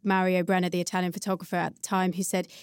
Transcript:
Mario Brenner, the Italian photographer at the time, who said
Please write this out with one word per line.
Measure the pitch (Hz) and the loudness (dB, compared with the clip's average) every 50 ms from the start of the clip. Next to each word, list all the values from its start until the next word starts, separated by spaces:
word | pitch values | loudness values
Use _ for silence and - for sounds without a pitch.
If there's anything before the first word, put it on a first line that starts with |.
| - | 0
Mario | 202 190 185 185 185 185 180 | 2 2 4 4 4 2 2
Brenner, | 175 185 190 185 180 180 | 2 2 2 2 2 2
the | 175 180 | 0 -2
Italian | 175 - - 185 180 175 | -2 -2 -2 -2 -2 -2
photographer | 165 - - 202 190 175 180 - 190 | -4 -4 -4 -4 -4 -4 -4 -4 -4
at | 175 165 165 - | -2 -2 -4 -6
the | _ | _
time, | - - 202 185 185 185 175 | -6 -2 0 0 2 0 0
who | 180 190 | -2 -4
said | - - 185 180 - - - | -2 -2 -2 -4 -4 -10 -20